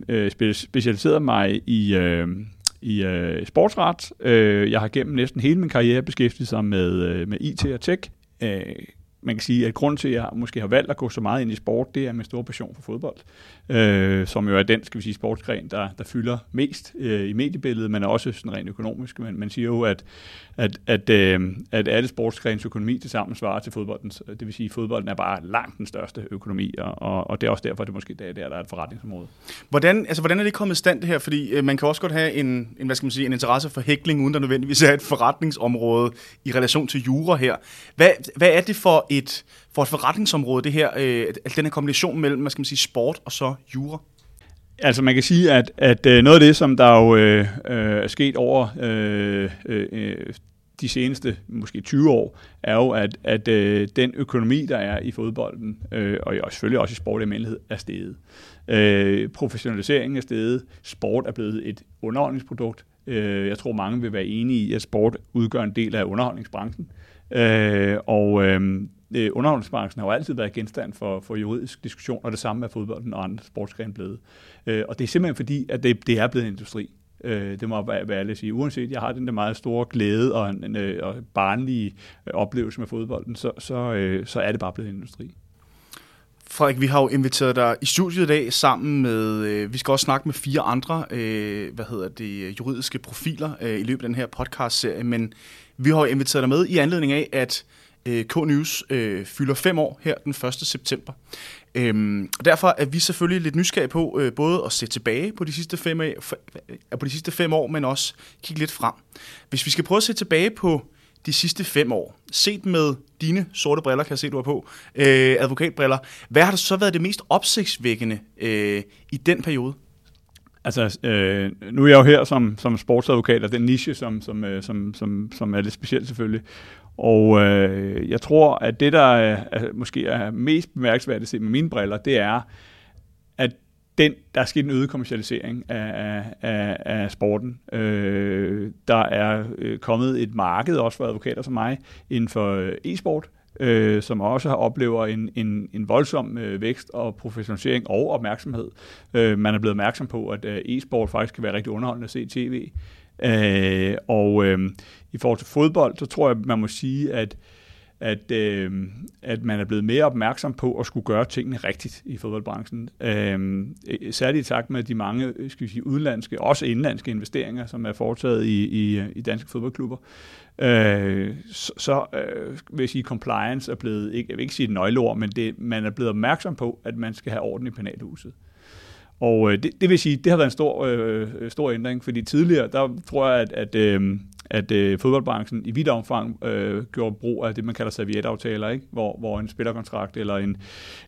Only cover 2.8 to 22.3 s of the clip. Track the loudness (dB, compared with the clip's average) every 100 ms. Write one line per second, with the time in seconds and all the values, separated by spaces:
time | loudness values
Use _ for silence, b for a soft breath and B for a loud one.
2.8 | -6 -4 -2 -2 -4 -6 0 2 4 2
3.8 | 0 -2 -8 -4 4 6 6 4 2 0
4.8 | 0 -2 -2 -2 -2 0 2 2 2 2
5.8 | 4 2 0 0 0 0 -6 -2 0 2
6.8 | 2 2 0 -2 -4 -4 -6 -2 -4 -2
7.8 | -2 -2 -4 -20 _ -8 -6 -4 -8 -12
8.8 | -16 -20 _ _ -6 -4 0 2 2 2
9.8 | 0 0 -2 -2 -4 -6 -6 -6 0 2
10.8 | 2 -2 -6 -4 -2 0 -2 -4 -2 -2
11.8 | -2 -4 -4 -6 -8 -10 -10 -10 -14 -14
12.8 | -12 -10 -10 -12 B B B B 0 4
13.8 | 6 6 4 2 0 -2 2 4 4 2
14.8 | 0 -10 -8 -6 -4 -4 -6 -8 -6 -6
15.8 | -6 -10 -8 -4 -4 -4 -6 -4 -4 -6
16.8 | -16 -8 -2 -2 -2 -2 -2 -4 -4 -4
17.8 | -2 -2 0 0 -2 -8 -8 -10 -10 -10
18.8 | -10 -8 -12 -12 -10 -8 -8 -4 -2 2
19.8 | 2 0 B B B B B -2 -2 -2
20.8 | 0 2 6 6 6 4 0 -6 -4 -2
21.8 | 2 2 0 -2 -4